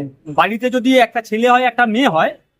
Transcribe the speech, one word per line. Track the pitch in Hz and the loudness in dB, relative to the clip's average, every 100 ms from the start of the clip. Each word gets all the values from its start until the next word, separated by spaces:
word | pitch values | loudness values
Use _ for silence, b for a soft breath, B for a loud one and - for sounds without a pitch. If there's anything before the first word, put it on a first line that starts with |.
| 139 - 156 | -12 -14 -6
বাড়িতে | 147 175 220 247 | -2 0 0 -2
যদি | 247 240 262 | -2 2 2
একটা | 233 240 | 2 -2
ছেলে | 220 214 240 | -6 -2 2
হয়, | 247 | 2
একটা | 254 247 240 | 0 0 -2
মেয়ে | 214 269 | 0 0
হয়, | 160 226 - _ | 0 -2 -4 _